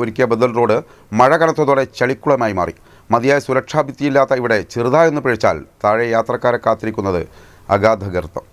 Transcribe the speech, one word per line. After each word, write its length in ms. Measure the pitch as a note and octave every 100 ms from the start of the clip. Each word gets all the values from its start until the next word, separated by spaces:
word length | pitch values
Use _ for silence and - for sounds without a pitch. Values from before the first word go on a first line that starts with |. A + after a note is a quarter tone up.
ഒരുക്കിയ 240 | A#2 A2 B2
ബദൽ 180 | A2+ B2 A#2+
റോഡ് 200 | A#2 A2+ - - - A2
മഴ 100 | C3 D#3+
കനത്തതോടെ 440 | E3 D#3 C#3+ C3+ C3 -
ചളിക്കുളമായി 560 | B2 - D3+ C3+ A2+ F#2+
മാറി. 160 | E2+ - - - - A#2
മതിയായ 240 | B2+ C#3+ C3+
സുരക്ഷാ 340 | C3 C3 D3+ C#3
ഭിത്തിയില്ലാത്ത 520 | B2+ C#3+ C#3 C3+ C3+
ഇവിടെ 180 | A#2+ A2 E2+ A#2+
ചെറുതായൊന്ന് 480 | A#2+ D3 E3 D3 C#3+
പിഴച്ചാൽ 340 | A2 A2 D#2+ C#2+ _ G#2
താഴെ 220 | A2 A#2 A2+
യാത്രക്കാരെ 460 | A2 A#2+ B2 A#2+ A2+
കാത്തിരിക്കുന്നത് 540 | A2 A2 A2 G2 F2 D#2+ - - - - G2+
അഗാധഗർത്തം. 680 | G#2+ A2 G2 F2 D#2+ - -